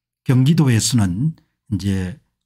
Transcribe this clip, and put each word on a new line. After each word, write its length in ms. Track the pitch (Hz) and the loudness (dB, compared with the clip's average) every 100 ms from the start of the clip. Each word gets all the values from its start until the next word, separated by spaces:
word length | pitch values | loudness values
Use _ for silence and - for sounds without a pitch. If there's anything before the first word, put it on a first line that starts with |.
| _ _ | _ _
경기도에서는 1120 | - 127 131 160 143 113 - 123 98 87 151 160 _ _ _ | -2 2 2 2 2 2 2 0 0 -2 -4 -6 _ _ _
이제 440 | 98 98 95 90 - _ _ | -6 -2 -4 -6 -12 _ _